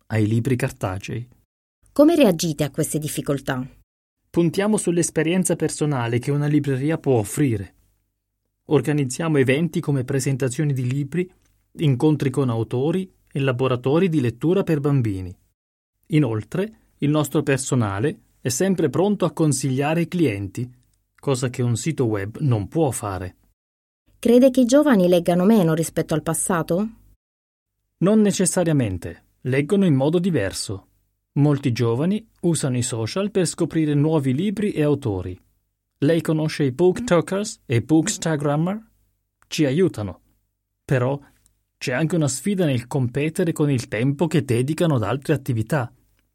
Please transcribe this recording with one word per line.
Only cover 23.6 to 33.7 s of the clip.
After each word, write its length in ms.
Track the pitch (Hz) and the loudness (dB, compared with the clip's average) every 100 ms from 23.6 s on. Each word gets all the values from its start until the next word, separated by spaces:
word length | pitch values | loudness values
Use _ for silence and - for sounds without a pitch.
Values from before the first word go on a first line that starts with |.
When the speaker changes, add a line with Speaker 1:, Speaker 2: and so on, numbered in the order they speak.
| _ _ _ _ _ _ | _ _ _ _ _ _
Speaker 2:
Crede 320 | 247 240 269 | 4 6 6
che 80 | 262 | 4
i 60 | 240 | 4
giovani 420 | 277 294 214 180 | 4 6 4 4
leggano 380 | 180 170 175 185 | 4 2 2 4
meno 280 | 226 165 | 4 4
rispetto 400 | 160 160 - 156 | 2 -2 -4 -2
al 100 | 156 | -2
passato? 640 | 156 160 - 175 156 170 220 - _ _ _ _ _ _ _ _ _ _ | -2 -4 -2 -2 0 -2 -4 -8 _ _ _ _ _ _ _ _ _ _
Speaker 1:
Non 200 | 175 220 | 2 4
necessariamente, 1080 | 202 - 180 - 165 147 113 90 87 82 _ _ | 4 2 0 2 2 2 0 -4 -8 -14 _ _
leggono 420 | 131 135 147 202 190 | -2 -2 2 2 4
in 100 | 131 | 4
modo 240 | 139 175 | 2 2
diverso. 680 | 185 147 95 - - 95 - _ _ _ _ 147 | 0 0 -2 -4 -8 -10 -14 _ _ _ _ 2
Molti 360 | 143 143 143 | 2 2 0
giovani 560 | 117 117 117 170 208 - _ | 0 0 0 0 -2 -6 _
usano 340 | 175 160 143 123 | -2 -2 -2 -2
i 60 | |
social 500 | 120 113 113 190 202 | -4 -4 -4 -4 -2
per 140 | 196 170 | 0 -2
scoprire 480 | - 156 | -2 -2